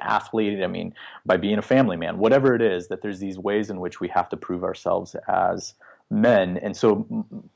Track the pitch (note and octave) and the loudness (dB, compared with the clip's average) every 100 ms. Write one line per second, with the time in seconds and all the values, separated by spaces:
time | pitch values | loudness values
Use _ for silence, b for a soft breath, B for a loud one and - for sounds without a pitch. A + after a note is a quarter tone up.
0 | F#2 G#2+ - A2 G#2 G2+ F#2 F2+ F2 - | -2 -2 -2 -2 -2 -2 -4 -6 -10 -12
1 | B B - F#2 G2+ G#2 - C3 A#2 E2+ | B B 0 2 2 0 2 4 4 0
2 | E2 F2+ A2 C3+ C3 A#2 A2+ F2+ E2+ F#2 | -4 0 4 4 4 4 2 0 -4 -8
3 | G#2+ F#2+ G2 F#2 G2+ G#2 G#2 F#2 F2+ - | -8 -6 -8 -4 0 0 -2 -6 -8 -6
4 | F2 F2+ - - - F2+ F2+ F2+ F2+ F#2 | -4 -2 -2 -4 -6 -4 -4 -4 -2 -2
5 | F#2 - - F#2+ F#2 F2+ - - b b | -4 -10 -2 0 0 -2 -8 -18 b b
6 | - G#2+ A#2 G#2+ F2+ F2+ G#2 F2+ A2+ G3 | -4 2 4 4 2 -2 -6 2 4 4
7 | - A3 - - - | 0 -6 -8 -12 -18